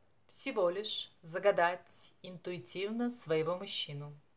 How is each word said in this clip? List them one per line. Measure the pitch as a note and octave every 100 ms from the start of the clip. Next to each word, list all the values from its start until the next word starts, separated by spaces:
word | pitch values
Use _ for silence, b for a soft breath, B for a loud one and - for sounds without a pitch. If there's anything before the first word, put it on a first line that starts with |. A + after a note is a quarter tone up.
| _ _ -
всего | - C4+ A3 F3
лишь | F#3 G#3+ - - -
загадать | D#3+ F3 G3+ F3 F3 F3+ - - - -
интуитивно | F3+ F3 F3+ F3+ - F3+ G3+ A3+ A#3+
своего | A#3+ D#3 D#3 D#3 F3+
мужчину. | G3+ - - C#3+ D3 D3 -